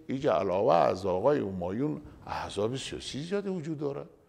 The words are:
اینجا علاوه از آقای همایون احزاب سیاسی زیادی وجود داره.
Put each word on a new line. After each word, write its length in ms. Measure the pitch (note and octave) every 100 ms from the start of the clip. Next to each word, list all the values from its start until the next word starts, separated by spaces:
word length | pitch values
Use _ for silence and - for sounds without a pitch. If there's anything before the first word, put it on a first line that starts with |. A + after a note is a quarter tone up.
| -
اینجا 260 | C3 C#3
علاوه 400 | F2 G2 F2+ A2+ E3
از 300 | C3 G2 F#2+
آقای 340 | F2+ A#2+ D3
همایون 640 | G#2 F#2+ F2 G#2 D3 D3 - - -
احزاب 480 | - E2 - G#2+ B2+
سیاسی 480 | - C#2 - A#2+
زیادی 260 | E3+ G3+ G3
وجود 300 | F#3+ D3+ D3+
داره. 240 | C#3+ C#3 C#3+ -